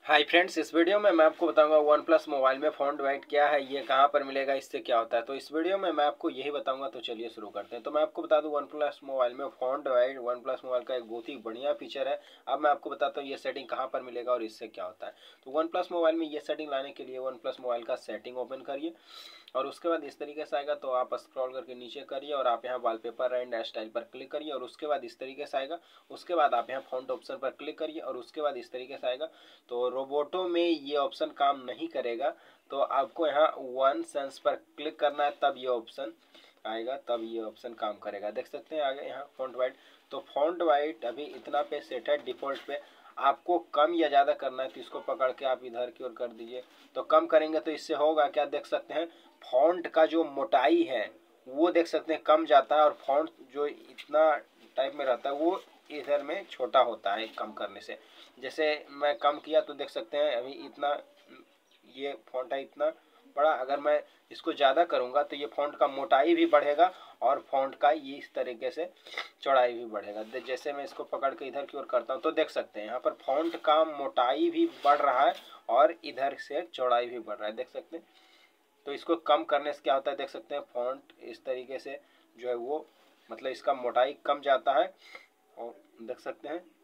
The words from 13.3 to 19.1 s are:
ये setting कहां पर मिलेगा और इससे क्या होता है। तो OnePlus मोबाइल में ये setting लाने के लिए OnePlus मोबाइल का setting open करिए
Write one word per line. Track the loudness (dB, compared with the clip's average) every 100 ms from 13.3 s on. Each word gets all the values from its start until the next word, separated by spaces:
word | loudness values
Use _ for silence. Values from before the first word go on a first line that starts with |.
ये | -8
setting | -6 -8 -8
कहां | -6 -4
पर | -6
मिलेगा | -8 -8 -2
और | -2
इससे | -2 -10 -16
क्या | -12
होता | -12 -12 -14
है। | -14 -20 -20 -6
तो | -2
OnePlus | -2 -2 -2
मोबाइल | 2 2 2
में | -2
ये | -6
setting | -6 -6 -4
लाने | -6 -6
के | -12
लिए | -12 -8
OnePlus | -8 -6 -8 -6
मोबाइल | -4 -4
का | -4 -6
setting | -6 -10 -10 -8
open | -8 -8
करिए | -8 -6 -6 -10 -20